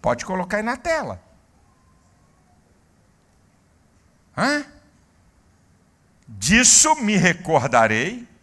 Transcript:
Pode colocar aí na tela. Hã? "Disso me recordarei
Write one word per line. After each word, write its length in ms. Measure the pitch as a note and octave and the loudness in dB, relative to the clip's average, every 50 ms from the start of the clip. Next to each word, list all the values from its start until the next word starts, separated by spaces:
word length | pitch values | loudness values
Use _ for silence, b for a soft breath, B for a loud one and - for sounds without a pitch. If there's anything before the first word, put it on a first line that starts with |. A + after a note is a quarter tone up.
Pode 240 | - - - - - | -2 -2 -4 -4 -6
colocar 320 | - F#3+ F#3 F3+ F#3 G#3+ G#3 | -8 -8 -8 -6 -6 -6 -6
aí 40 | |
na 140 | G#3+ A#3 C4 | -4 -6 -8
tela. 460 | C4+ - F4 D#4+ D#4 - C3 G2 F2+ _ _ _ _ _ _ _ _ _ _ _ _ _ _ _ _ _ _ _ _ _ _ _ _ _ _ _ _ _ _ _ _ _ _ _ _ _ _ _ _ _ _ _ _ _ _ _ _ _ _ _ _ _ _ _ _ _ _ _ _ _ _ _ | -8 -4 -4 -4 -4 -4 -8 -12 -14 _ _ _ _ _ _ _ _ _ _ _ _ _ _ _ _ _ _ _ _ _ _ _ _ _ _ _ _ _ _ _ _ _ _ _ _ _ _ _ _ _ _ _ _ _ _ _ _ _ _ _ _ _ _ _ _ _ _ _ _ _ _ _
Hã? 300 | - F#3+ C4 D4 D4 C#4+ - - - _ _ _ _ _ _ _ _ _ _ _ _ _ _ _ _ _ _ _ _ _ _ _ _ _ _ _ _ _ - | -4 -2 -2 -2 -4 -6 -10 -20 -20 _ _ _ _ _ _ _ _ _ _ _ _ _ _ _ _ _ _ _ _ _ _ _ _ _ _ _ _ _ -20
"Disso 680 | A2+ G2 G2 B2+ G3+ A#3 B3+ - - - - D#4 D#4 | -14 -8 0 2 4 4 6 6 6 6 4 4 2
me 200 | D4+ B3 G#3 G#3+ | 0 0 0 0
recordarei 1120 | F#3 E3 F3+ E3 - - D3+ D#3+ - C#3+ C#3 A#2+ A#2+ A2+ A2 A2 A2 B2+ F3+ A#3 B3 A#3+ - _ _ | 2 2 2 0 -2 -4 0 0 0 0 2 2 4 4 4 2 -2 -2 -4 -6 -10 -16 -20 _ _